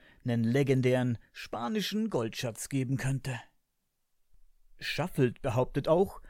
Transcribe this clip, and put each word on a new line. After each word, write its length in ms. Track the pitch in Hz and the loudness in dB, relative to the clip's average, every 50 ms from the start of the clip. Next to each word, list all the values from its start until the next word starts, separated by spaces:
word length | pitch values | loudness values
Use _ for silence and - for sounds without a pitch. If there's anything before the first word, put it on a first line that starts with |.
| _ - - _ - | _ -20 -18 _ -4
einen 200 | 123 117 117 113 | -2 0 2 2
legendären 760 | 113 120 139 143 127 135 131 123 127 127 127 127 127 117 - - _ - | 2 4 4 4 4 4 4 4 4 4 4 2 2 0 -2 -6 _ -18
spanischen 760 | - - - - 214 240 240 214 214 185 - 196 214 220 214 | -16 -14 -8 -8 -6 -4 -2 -2 -2 -2 -2 -2 -2 -2 -2
Goldschatz 580 | - 139 117 113 - - - 123 107 - - - | -2 -2 -2 -2 -4 -6 -6 -6 -6 -8 -8 -4
geben 300 | 139 135 131 123 135 - | -2 -2 0 0 -2 -2
könnte. 420 | - 131 135 135 - 135 123 117 - - _ _ _ _ _ _ _ _ _ _ _ _ _ _ _ _ - - - - - _ _ - - - | 0 -2 -2 -2 -4 -4 -8 -8 -10 -14 _ _ _ _ _ _ _ _ _ _ _ _ _ _ _ _ -20 -20 -20 -20 -20 _ _ -20 -20 -14
Shuffelt 640 | - - - - 147 185 - - 131 120 - - - | -10 -8 -4 -4 -4 -2 2 2 2 2 2 0 -4
behauptet 440 | 135 110 127 127 - - 143 131 - | -2 2 2 0 0 0 -2 2 4
auch, 360 | 160 175 196 190 - - - - | 4 4 4 2 -2 -12 -18 -18